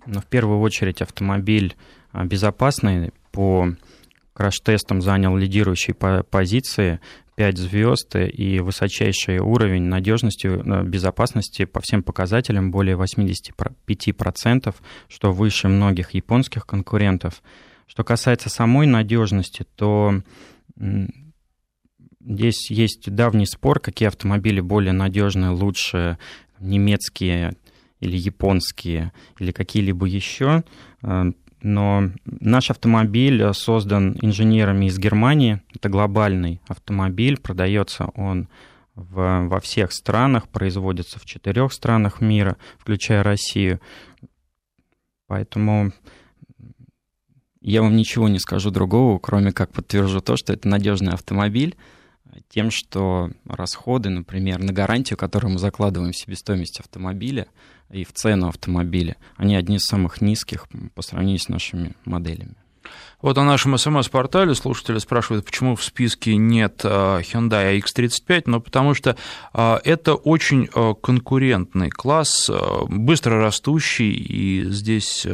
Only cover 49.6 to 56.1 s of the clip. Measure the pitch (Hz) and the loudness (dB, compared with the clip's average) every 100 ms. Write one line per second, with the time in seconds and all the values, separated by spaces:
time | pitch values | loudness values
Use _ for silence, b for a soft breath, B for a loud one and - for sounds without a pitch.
49.6 | 95 - - 101 98 95 104 123 - - | -4 -6 -2 0 0 0 -2 -2 -2 -2
50.6 | 98 101 101 98 95 92 - 101 104 113 | 0 0 0 0 -2 -4 -4 -2 0 0
51.6 | 156 - b b b b _ - _ - | -4 -6 b b b b _ -20 _ -4
52.6 | 110 - - 95 95 92 87 - - - | -2 -4 -6 -4 -2 -2 -4 -10 -14 -10
53.6 | 90 - - 127 101 90 85 95 95 90 | -10 -8 -4 -2 -2 -6 -6 -6 -4 -2
54.6 | 95 95 98 113 - 104 90 101 107 92 | -2 0 0 0 -2 -4 -4 -2 -2 -2
55.6 | 98 - 101 90 87 | -2 -2 -2 -2 -4